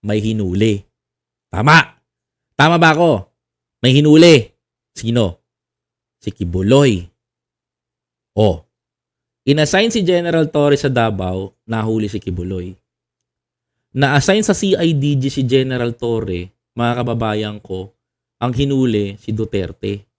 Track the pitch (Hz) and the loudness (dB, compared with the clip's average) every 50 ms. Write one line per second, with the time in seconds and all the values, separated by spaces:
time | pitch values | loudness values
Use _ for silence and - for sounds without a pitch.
0 | - 104 107 107 104 110 110 110 104 92 90 95 110 110 104 101 - _ _ _ | -4 -2 -4 -2 -2 -2 -2 -2 -4 -2 0 0 2 2 0 -2 -6 _ _ _
1 | _ _ _ _ _ _ _ _ _ _ - 110 107 147 156 165 - - _ _ | _ _ _ _ _ _ _ _ _ _ -6 -2 2 4 4 4 4 2 _ _
2 | _ _ _ _ _ _ _ _ _ _ _ - 143 160 170 170 165 160 156 151 | _ _ _ _ _ _ _ _ _ _ _ 0 2 2 4 4 4 4 4 4
3 | 175 165 139 98 98 _ _ _ _ _ _ _ _ _ _ _ - 127 127 143 | 2 2 2 0 -4 _ _ _ _ _ _ _ _ _ _ _ 0 2 4 4
4 | 147 151 151 156 165 175 160 131 107 - _ _ _ _ _ _ _ _ _ - | 6 6 8 8 10 8 8 6 4 -2 _ _ _ _ _ _ _ _ _ -10
5 | - 113 117 120 110 92 82 _ _ _ _ _ _ _ _ _ _ _ _ _ | -8 -4 -2 -2 -2 -2 -4 _ _ _ _ _ _ _ _ _ _ _ _ _
6 | _ _ _ _ _ - - _ 101 87 85 92 95 101 127 139 143 135 107 90 | _ _ _ _ _ -12 -8 _ -8 -4 -4 -2 0 2 4 4 4 2 0 -2
7 | 87 85 _ _ _ _ _ _ _ _ _ _ _ _ _ _ _ _ _ _ | -6 -12 _ _ _ _ _ _ _ _ _ _ _ _ _ _ _ _ _ _
8 | _ _ _ _ _ _ _ 101 110 104 87 82 - _ _ _ _ _ _ _ | _ _ _ _ _ _ _ 0 0 0 0 -2 -8 _ _ _ _ _ _ _
9 | _ _ _ _ _ _ _ _ _ 135 143 156 151 147 - 185 214 233 220 233 | _ _ _ _ _ _ _ _ _ -2 0 0 0 0 0 0 0 0 0 -2
10 | 190 165 180 175 175 170 165 165 160 160 - 151 143 147 143 139 - 139 131 123 | 0 0 0 0 0 0 0 0 -2 0 0 0 2 2 2 0 0 -2 0 0
11 | 113 113 101 95 92 90 92 95 95 95 _ _ _ - 113 113 107 110 110 110 | 0 -2 -2 -4 -6 -6 -6 -6 -8 -10 _ _ _ -8 -6 -6 -4 -2 -2 -2
12 | 107 104 104 101 - - 90 90 87 92 95 92 87 92 92 _ _ _ _ _ | -4 -4 -6 -8 -8 -8 -8 -8 -6 -8 -8 -8 -10 -12 -16 _ _ _ _ _
13 | _ _ _ _ _ _ _ _ _ _ _ _ _ _ _ _ _ _ _ 127 | _ _ _ _ _ _ _ _ _ _ _ _ _ _ _ _ _ _ _ -2
14 | 143 135 139 143 135 - 190 214 - - 196 - - 196 185 - 175 165 165 143 | 0 2 2 2 2 2 0 0 2 0 -2 -2 0 -2 0 0 0 0 0 0
15 | 139 147 147 135 127 135 - 139 131 123 131 135 131 131 131 123 120 120 117 _ | 0 -2 -2 -2 -2 -4 -4 -4 -2 0 0 0 0 0 -4 -4 -4 -6 -6 _
16 | - 117 117 110 110 98 90 87 87 95 _ _ _ _ _ 120 120 120 120 120 | -6 -4 -4 -4 -4 -6 -8 -8 -10 -12 _ _ _ _ _ -4 -4 -4 -2 -4
17 | 120 123 113 117 113 110 107 107 107 104 104 104 _ - 95 92 95 98 _ _ | -4 -4 -4 -4 -4 -4 -4 -4 -6 -8 -10 -14 _ -12 -12 -12 -12 -14 _ _
18 | _ _ _ _ _ _ _ _ 117 127 123 117 139 139 139 135 131 123 110 104 | _ _ _ _ _ _ _ _ -6 -6 -2 -2 -2 -2 0 0 0 0 0 -2
19 | 104 98 98 98 _ - 110 104 113 107 - 101 92 85 95 _ - 101 101 101 | -4 -4 -8 -14 _ -10 -6 -6 -6 -6 -6 -6 -6 -6 -10 _ -10 -8 -8 -10
20 | - _ _ | -12 _ _